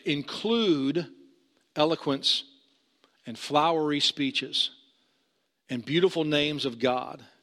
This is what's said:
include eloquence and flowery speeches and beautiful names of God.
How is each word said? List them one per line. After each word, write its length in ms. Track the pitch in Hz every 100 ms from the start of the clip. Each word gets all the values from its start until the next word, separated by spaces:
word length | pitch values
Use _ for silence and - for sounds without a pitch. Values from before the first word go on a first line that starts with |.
include 1000 | 175 147 - - 214 233 208 147 135 160 - - - _ _ _ _ -
eloquence 680 | 156 156 147 139 - - - _ _ _ _ _ _ _ -
and 120 | 110
flowery 600 | - 147 160 165 151 147
speeches 720 | - - 139 143 - - - - _ _ _ _ _ _ _ _ -
and 140 | 127
beautiful 400 | 117 160 185 165
names 420 | 156 147 147 147 131
of 120 | 117
God. 440 | 127 123 - - - _